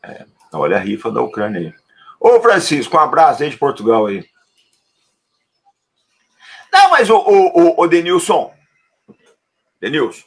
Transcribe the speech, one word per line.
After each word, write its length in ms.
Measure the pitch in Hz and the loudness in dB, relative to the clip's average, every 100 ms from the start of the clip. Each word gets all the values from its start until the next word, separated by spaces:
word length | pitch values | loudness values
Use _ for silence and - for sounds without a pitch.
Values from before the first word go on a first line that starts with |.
É, 240 | - - - _ _ | -20 -20 -20 _ _
olha 240 | - - 92 | -8 -4 -4
a 20 | |
rifa 320 | 98 104 117 | -4 -8 -8
da 100 | 107 | -6
Ucrânia 380 | - - 104 98 | -8 -8 -8 -8
aí. 140 | 80 _ _ _ - _ | -12 _ _ _ -20 _
Ô, 180 | - 240 | 2 4
Francisco, 560 | 233 190 - 147 117 165 | 2 0 -2 -6 -2 0
um 60 | |
abraço 420 | 151 165 156 135 | 0 2 2 0
aí 60 | 147 | -8
de 80 | - | -6
Portugal 500 | 143 117 110 113 107 | -6 -4 -2 0 -2
aí. 180 | 98 - _ _ _ _ _ _ _ _ _ _ _ _ _ 807 _ _ _ _ _ _ _ - - _ | -6 -14 _ _ _ _ _ _ _ _ _ _ _ _ _ _ _ _ _ _ _ _ _ -20 -20 _
Não, 160 | 381 381 | 4 4
mas, 200 | 311 - | 4 2
ô, 80 | 440 | 2
ô, 300 | - 392 185 | 4 4 4
ô, 280 | 170 170 165 | 4 2 2
ô, 60 | 170 | 0
Denilson. 640 | 170 170 175 170 175 - _ _ _ _ _ _ _ _ _ _ _ _ _ | 0 0 -2 -2 -4 -4 _ _ _ _ _ _ _ _ _ _ _ _ _
Denilson. 460 | 101 151 113 - | -8 -4 -4 -8